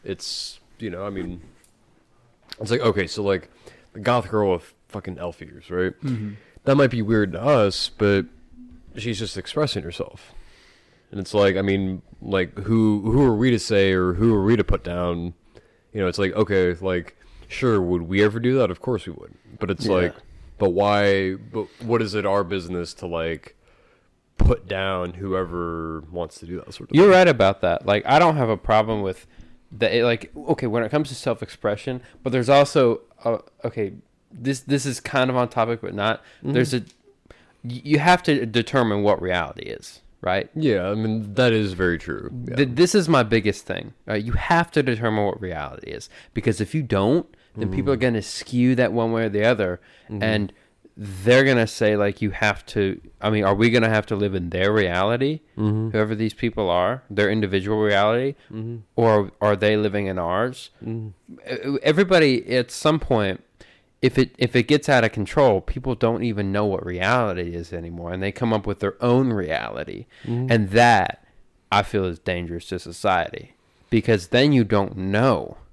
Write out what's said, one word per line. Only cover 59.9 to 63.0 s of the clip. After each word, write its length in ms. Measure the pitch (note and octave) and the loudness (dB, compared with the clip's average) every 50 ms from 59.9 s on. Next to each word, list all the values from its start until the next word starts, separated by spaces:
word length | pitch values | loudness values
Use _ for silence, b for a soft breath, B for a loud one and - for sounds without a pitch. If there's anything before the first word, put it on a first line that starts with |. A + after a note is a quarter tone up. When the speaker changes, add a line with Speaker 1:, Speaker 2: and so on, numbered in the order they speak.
| F#2+ G#2 G2+ F#2+ | -2 -2 -4 -2
Speaker 2:
in 120 | F#2+ F#2 | -4 -4
ours? 520 | E2+ E2 F2+ F#2+ A#2 B2+ B2+ - - - _ _ A#2 | -4 -2 -2 -2 -2 -4 -6 -10 -18 -20 _ _ -10
Speaker 1:
Mm-hmm. 880 | A#2 A2+ A2+ A2 G#2+ G2 _ _ - - - - - B2+ - F#2 C3+ C#3 | -10 -8 -8 -10 -12 -14 _ _ -20 -20 -20 -12 -10 -10 -8 -4 -4 -4
Speaker 2:
E-, 40 | C#3 | 0
everybody, 720 | - D3 D#3 F3 G3+ F3+ F#3+ F3 D#3+ C#3+ C3 A#2 - - A#2+ B2+ | 2 2 4 4 4 4 6 6 6 6 4 2 0 0 0 0
at 140 | A#2+ - | 0 -2
some 280 | - - - D#3 D#3 | -6 -2 0 2 2
point, 420 | D#3 | 2